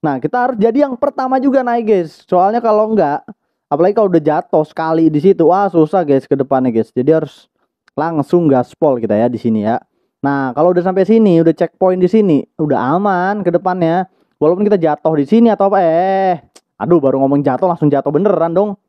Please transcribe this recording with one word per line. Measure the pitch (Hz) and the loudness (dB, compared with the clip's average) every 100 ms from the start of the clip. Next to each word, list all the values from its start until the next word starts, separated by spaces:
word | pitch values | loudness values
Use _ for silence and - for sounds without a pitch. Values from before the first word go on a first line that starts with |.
Nah, | 160 135 | -4 -4
kita | 151 247 247 | -4 -2 -4
harus | 240 | 0
jadi | 226 233 285 | 0 2 -2
yang | 247 | -2
pertama | 302 - 262 262 | -6 -4 -4 -2
juga | 269 269 | 0 0
naik, | 247 240 | -2 -4
guys. | 220 202 165 - | 0 -2 -2 -12
Soalnya | _ 180 190 226 | _ 0 2 0
kalau | 233 214 214 220 | 0 0 0 0
nggak, | 156 143 - - _ _ _ | 0 -2 -8 -20 _ _ _
apalagi | 139 180 | 0 0
kalau | 208 208 | 2 2
udah | 170 | 2
jatuh | 151 151 - 160 | 0 -4 -2 -2
sekali | 151 - 160 165 160 | -2 -4 -4 0 2
di | 151 | 2
situ, | 170 180 160 | 2 4 2
wah, | 185 202 | 2 0
susah, | 170 156 196 160 | 0 0 0 0
guys, | 135 | 0
ke | - 139 | 0 -4
depannya, | 135 135 131 | 0 0 0
guys. | 113 110 - | -2 -4 -2
Jadi | 127 | 0
harus | 156 156 - _ _ _ _ _ | 0 -2 -14 _ _ _ _ _
langsung | - 156 160 135 175 165 | -6 -4 -4 0 0 2
gaspol | 131 123 _ 156 127 | 0 0 _ -2 0
kita | 110 | -2
ya | 107 120 | 0 0
di | 120 | -2
sini | 117 110 104 | -4 -2 -2
ya. | 120 _ _ _ _ | -4 _ _ _ _
Nah, | 139 139 135 123 | -4 -4 -4 0
kalau | 170 | 0
udah | 175 | 0
sampai | 180 185 | -2 -2
sini, | 190 226 214 165 | 2 2 4 4
udah | 165 | 2
checkpoint | 160 170 _ 185 185 | 0 -4 _ -2 0
di | 180 | 0
sini, | 220 208 147 - _ | 2 2 0 -2 _
udah | 156 135 123 165 | -4 -2 -2 -2
aman | 208 185 180 208 | -2 -2 -2 -4
ke | 180 | -2
depannya. | 170 185 185 165 170 180 _ _ _ | -2 -2 -2 -2 -2 -4 _ _ _
Walaupun | 151 180 | -2 0
kita | 208 202 | 0 0
jatuh | 160 147 160 156 | 0 -2 -2 -2
di | 143 | 0
sini | 226 233 | 2 4
atau | 202 196 | 2 0
apa, | 202 | 2
eh, | 175 160 190 190 190 175 _ - _ _ | 2 0 0 0 -2 -4 _ -20 _ _
aduh, | - 170 | 0 0
baru | 135 131 | 2 0
ngomong | 135 143 | 0 0
jatuh | 143 127 185 | 0 -2 -2
langsung | 170 151 | 0 0
jatuh | 143 139 | 0 -2
beneran | 151 202 175 165 | 0 0 0 0
dong. | 170 208 202 | 0 -2 -6